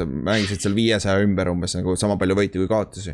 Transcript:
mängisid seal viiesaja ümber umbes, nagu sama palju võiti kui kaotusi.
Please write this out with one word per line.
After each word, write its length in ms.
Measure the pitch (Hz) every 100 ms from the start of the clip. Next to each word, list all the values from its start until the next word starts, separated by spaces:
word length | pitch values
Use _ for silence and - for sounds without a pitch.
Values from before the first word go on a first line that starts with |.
mängisid 640 | 82 71 87 110 101 98
seal 120 | 101 104
viiesaja 440 | 113 104 101 98
ümber 260 | 104 95 90
umbes, 240 | 87 87 90
nagu 200 | 90 90
sama 200 | 104 101
palju 200 | 92 95
võiti 220 | 98 92
kui 80 | 95
kaotusi. 420 | 110 95 92 98